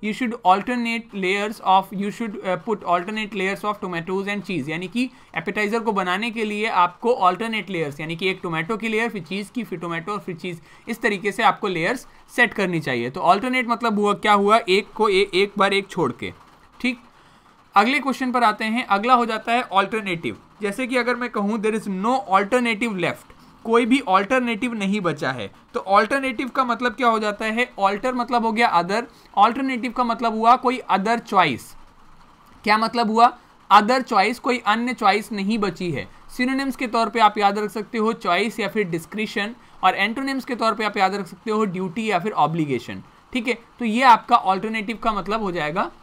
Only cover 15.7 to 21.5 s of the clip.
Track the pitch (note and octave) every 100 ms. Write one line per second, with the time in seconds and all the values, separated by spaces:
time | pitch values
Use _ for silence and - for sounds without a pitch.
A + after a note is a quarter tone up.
15.7 | G3 G3 - D3 A#2 F#2+ E2+ - - _
16.7 | _ B3 B3 - _ _ _ _ _ _
17.7 | G3+ A3 C#4+ C4+ B3 B3+ B3 A#3 G#3 A3
18.7 | A3+ A#3+ G3 A3 B3+ A#3 A3 A3+ A#3+ B3
19.7 | F#3+ G3 - G3+ E3+ C3 G2 - _ G3+
20.7 | G3 B3+ B3+ A#3+ A#3+ A#3+ A#3 G3+